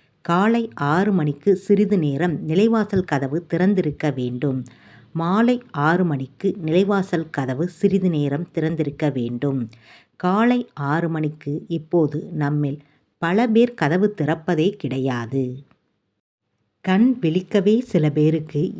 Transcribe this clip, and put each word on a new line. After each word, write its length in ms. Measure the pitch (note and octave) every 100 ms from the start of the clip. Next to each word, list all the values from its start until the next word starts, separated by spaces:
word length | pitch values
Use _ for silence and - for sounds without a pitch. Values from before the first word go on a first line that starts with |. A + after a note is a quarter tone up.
| _ _ -
காலை 360 | F3 G#3+ A#3 A3+ - C#3+
ஆறு 260 | D#3+ G#3
மணிக்கு 400 | F#3 D3+ C#3+ G3+ G3
சிறிது 420 | - G3+ G3 G3
நேரம் 360 | D3+ C#3 F3 D3+ D#3
நிலைவாசல் 640 | E3 A3+ A3+ G#3 F#3+ F#3
கதவு 260 | C#3+ C3+ D#3 -
திறந்திருக்க 580 | E3 F#3+ F#3 D3+ D3 D#3
வேண்டும். 460 | C3+ B2 B2 C#3+ C3 - - - - -
மாலை 440 | D#3+ E3 G3+ A#3+ B3 - C#3+
ஆறு 220 | D3 F3 F3
மணிக்கு 420 | C#3 C3 _ G3 G#3
நிலைவாசல் 680 | D#3+ E3+ G3+ G3+ F#3+ E3+ D#3+
கதவு 360 | - C3 C3 F3+
சிறிது 400 | - G3 F#3+ F#3
நேரம் 360 | D#3 C#3+ C#3+ F3
திறந்திருக்க 560 | E3 D#3 D#3+ C#3+ C#3+ D3+
வேண்டும். 500 | C3 A#2+ A#2+ C#3+ C3+ A2+ - - - _ _
காலை 440 | F3+ G3+ A#3 B3 - -
ஆறு 240 | C#3 D#3 E3+
மணிக்கு 440 | D#3+ D3+ D3+ D3 D3+ -
இப்போது 520 | E3 D#3 F3 D3+ D3+ -
நம்மில் 440 | D#3 D3 D3 C#3+ C#3+ - _ _ _
பல 260 | E3+ G3 A#3+
பேர் 260 | A3 A#3+
கதவு 360 | - C#3+ F3+ G#3
திறப்பதே 540 | G#3 D3 D#3+ - D#3+ E3 -
கிடையாது. 680 | C3+ C3 C3 B2 A#2 C3+ B2+ C3 - _ _ _ _ _ _ _ _ _ _ _ -
கண் 240 | F#3+ B3 B3
விழிக்கவே 560 | D#3+ F3 F#3 G#3 F#3+ A3
சில 220 | - F3+ D3+
பேருக்கு 540 | D3 D3+ D#3+ D#3 D3 - E3